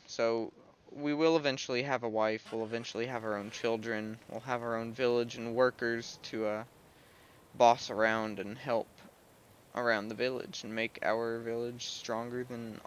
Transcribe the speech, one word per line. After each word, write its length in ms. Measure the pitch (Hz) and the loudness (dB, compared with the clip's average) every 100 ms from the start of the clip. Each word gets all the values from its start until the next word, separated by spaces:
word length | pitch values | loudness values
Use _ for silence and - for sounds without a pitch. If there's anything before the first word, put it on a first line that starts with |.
| - | -10
So 460 | - 117 117 110 - - - - | 0 2 2 -2 -8 -20 -20 -18
we 220 | - 147 | -6 -2
will 220 | 147 165 165 | 4 6 6
eventually 460 | 143 131 - 123 | 4 -2 -2 0
have 200 | 139 127 | 0 0
a 60 | 117 | 0
wife, 440 | 110 110 110 - | 2 2 2 -4
we'll 120 | 113 | -4
eventually 420 | 110 117 117 110 120 | -4 -4 -6 -4 -4
have 180 | 120 | -4
our 120 | 110 104 | -4 -4
own 140 | 104 | -4
children, 680 | - 117 113 113 110 110 110 - | -2 0 0 -2 -4 -4 -8 -10
we'll 120 | 113 | -10
have 220 | 123 123 | -4 -4
our 140 | 117 113 | -2 -4
own 160 | 113 | -4
village 440 | 117 123 120 120 123 | 0 2 2 0 -4
and 200 | 117 117 | -4 4
workers 640 | 127 - 120 117 120 - | 4 4 -2 -2 -4 -12
to, 220 | - 110 107 | -8 -4 -2
uh, 180 | 107 117 - - - - - - - - | -2 -6 -16 -20 -20 -20 -20 -20 -20 -6
boss 360 | - 120 120 - | 6 8 8 4
around 480 | 107 110 113 110 98 | 2 4 4 0 -4
and 200 | 98 123 | -8 -6
help 280 | 139 117 - - - - - - - - - | -2 -2 -2 -10 -20 -20 -20 -20 -20 -20 -10
around 340 | - 120 110 107 | -2 2 2 0
the 60 | |
village 480 | 104 127 127 - - | -2 -2 -2 -6 -10
and 120 | 110 | -6
make 240 | 113 113 - | -2 -2 -2
our 360 | - 110 117 117 | 0 0 0 -4
village 480 | 117 117 120 120 - | -4 -4 -4 -6 -8
stronger 580 | - - 113 120 123 | -8 -4 -4 -4 -6
than 360 | 123 120 113 101 | -6 -8 -8 -10